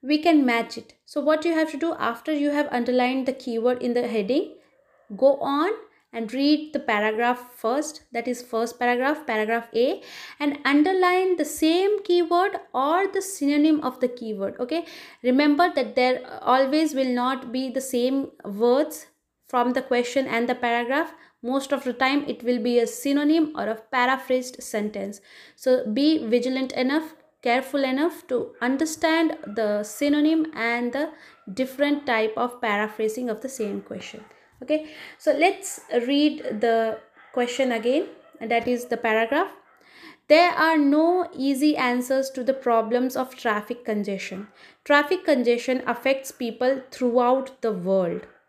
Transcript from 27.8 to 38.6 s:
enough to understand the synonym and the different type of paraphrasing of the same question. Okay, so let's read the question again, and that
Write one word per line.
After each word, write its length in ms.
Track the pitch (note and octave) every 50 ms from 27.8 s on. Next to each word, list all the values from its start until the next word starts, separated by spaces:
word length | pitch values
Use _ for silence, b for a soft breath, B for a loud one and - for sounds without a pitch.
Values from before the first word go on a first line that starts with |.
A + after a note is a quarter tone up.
| C4+
enough 420 | C4 B3+ C4+ D4+ F4 E4 - - _
to 280 | C4 A#3+ A#3 - - -
understand 760 | A#3 B3 C4 C4+ D#4+ D#4 D#4 - - D#4+ D#4+ E4 E4 D#4 D4+ - -
the 380 | - G#3 A3 A3 G#3 G#3 G#3 G#3
synonym 640 | G#3 - - C#4+ D4 D4 D4+ D4 D#4 D#4+ D#4+ D#4 D#4 -
and 380 | - A3+ A#3 A#3 A#3+ A#3+ A#3+ A#3+
the 180 | C4+ D4+ D#4+ D#4 B B B B B B - F#3+
different 520 | - C4 B3+ - - C#4+ C#4+ D4 D4 C#4+
type 280 | C4+ A#3+ A3+ A3 A3 A3 -
of 220 | A#3 B3 B3 -
paraphrasing 680 | - A3 G#3 G3+ G#3+ G#3+ G#3+ - A3 A3 G#3+ - B3 B3
of 120 | G#3+ G#3+
the 80 | - C4
same 320 | B3+ - A3 G3+ G3 G3+
question. 420 | G3 - - F#3+ F#3 - - - - - b b b b b b B3+
Okay, 240 | B3 D4+ D#4 D#4 B B B B B B B
so 140 | - D#4 C#4+
let's 480 | C#4 D#4 F#4 G4 - - - - - - - - B3 A#3 A#3+
read 320 | C#4+ C#4+ D4 D4+ C4 - - - - G#3+
the 360 | G#3+ A#3 A3+ A3+ A3+ A3+ A3 A3 - _ _ _ - -
question 400 | - - B3 A#3+ B3 - C4+ B3+
again, 360 | A#3+ A3+ G#3+ A#3+ B3+ D4+ F#4 - - - - - _ -
and 80 | - A3+
that 180 | A#3 A#3